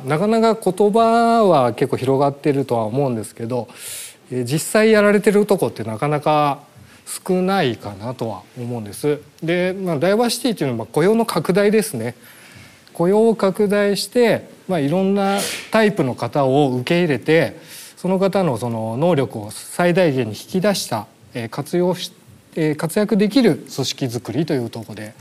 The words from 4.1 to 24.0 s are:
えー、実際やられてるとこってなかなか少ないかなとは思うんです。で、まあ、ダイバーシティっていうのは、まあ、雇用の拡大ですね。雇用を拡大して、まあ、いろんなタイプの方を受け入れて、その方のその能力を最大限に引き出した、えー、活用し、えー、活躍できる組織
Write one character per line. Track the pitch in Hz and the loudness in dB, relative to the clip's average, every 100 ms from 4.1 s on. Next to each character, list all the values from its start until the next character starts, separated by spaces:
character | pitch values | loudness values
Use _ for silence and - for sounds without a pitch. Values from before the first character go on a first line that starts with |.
| - _ | -20 _
え | 127 | -6
ー、 | |
実 | 120 156 | -2 -4
際 | - 220 220 | 0 2 6
や | 214 | 6
ら | 208 | 6
れ | 202 | 4
て | 208 | 4
る | 202 208 | 4 2
と | 190 | 0
こ | 123 | 0
っ | |
て | - | -4
な | 110 110 | -8 -4
か | 147 | -2
な | 147 | -2
か | 151 151 147 131 - - - - - - - | 0 2 2 -2 -10 -20 -20 -20 -16 -10 -2
少 | 180 | 0
な | 185 196 | 0 0
い | 135 110 | 0 -4
か | 104 | -10
な | 95 117 123 | -10 -12 -8
と | 113 | -8
は | 95 - 127 | -8 -14 -12
思 | 120 120 | -8 -8
う | |
ん | |
で | 104 | -10
す。 | - 147 147 - _ | -4 -2 -2 -6 _
で、 | 165 175 180 | -2 0 -2
ま | 190 180 | -2 -4
あ、 | 147 | 0
ダ | 175 | 2
イ | 208 | 2
バ | 240 | 0
ー | |
シ | - | -2
テ | 254 | -4
ィ | 185 | -2
っ | |
て | 139 | -2
い | |
う | |
の | |
は、 | 117 | -4
ま | |
あ、 | - | -2
雇 | 151 | 0
用 | 180 226 | 2 2
の | 220 | 0
拡 | 175 170 | -2 0
大 | 190 208 | 2 4
で | 214 | 2
す | - | 0
ね。 | 117 117 - - - - - - - - | -4 -6 -8 -18 -20 -20 -20 -20 -20 -14
雇 | - 170 | -2 2
用 | 208 226 | 4 4
を | 208 | 2
拡 | 196 180 208 | 0 2 0
大 | 208 202 196 | 2 2 0
し | - | -2
て、 | 247 226 120 - - - | 2 4 2 -2 -16 -4
ま | 175 | -2
あ、 | |
い | 139 | 0
ろ | 180 | 0
ん | 190 202 | 2 2
な | 196 202 - - - | 0 -2 -4 -8 -2
タ | 220 214 | 2 2
イ | |
プ | 208 | 2
の | 131 110 | -2 -2
方 | 117 147 135 | -4 0 2
を | 139 139 127 | 4 2 0
受 | |
け | 123 175 | 0 0
入 | 175 | 2
れ | 123 | 0
て、 | - 160 110 - - - - - | 2 2 2 -4 -18 -20 -20 -8
そ | 180 | -2
の | 190 | 0
方 | 196 196 | 0 2
の | 170 113 | 0 -2
そ | 120 | -4
の | 113 110 117 | -4 -4 0
能 | 175 143 | 2 2
力 | 127 117 | 0 -6
を | 104 | -12
最 | - - - 175 | -14 -10 -2 2
大 | 170 170 | 4 2
限 | 131 110 | 2 -2
に | |
引 | 104 - | -6 -6
き | 185 | -2
出 | 202 190 | 0 -2
し | - | -4
た、 | 110 - _ - | -6 -8 _ -14
え | 123 113 | -10 -8
ー、 | |
活 | - 143 175 | -8 -4 0
用 | 180 175 | 0 -2
し、 | - - - - _ - | -8 -16 -20 -20 _ -4
え | 156 | -2
ー、 | 151 | -2
活 | 160 208 | -2 -2
躍 | 208 208 | 0 2
で | 214 | 2
き | 269 | 4
る | 226 139 | 2 2
組 | - | -4
織 | - 127 - | -8 -6 -4